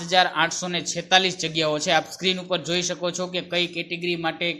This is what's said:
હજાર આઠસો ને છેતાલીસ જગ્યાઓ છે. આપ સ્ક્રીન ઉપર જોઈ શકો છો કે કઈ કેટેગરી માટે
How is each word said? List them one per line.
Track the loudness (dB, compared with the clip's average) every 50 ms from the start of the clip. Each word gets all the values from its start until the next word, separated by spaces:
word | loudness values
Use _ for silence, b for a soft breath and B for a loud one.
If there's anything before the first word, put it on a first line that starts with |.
| -2 4
હજાર | 4 6 6 6 4 2
આઠસો | 2 2 0 -4 -4 -4 -4
ને | -4 -4 -4
છેતાલીસ | -6 -6 0 4 4 6 6 4 0 -2 -4
જગ્યાઓ | -2 0 0 0 2 0 0 2
છે. | 4
આપ | 2 2 2 0 -10
સ્ક્રીન | -2 0 0 0 0 -2
ઉપર | -2 -2 -2 0
જોઈ | -2 -2 -2 0 -2
શકો | -4 -4 -4 -4 -4
છો | -4 -6 -4 -4
કે | -6 -6 -2
કઈ | -2 -2 -2 -2 -4
કેટેગરી | -8 -6 -6 -6 -4 -2 -2 -2 -2 -2
માટે | -4 -4 -2 -4 -4 -4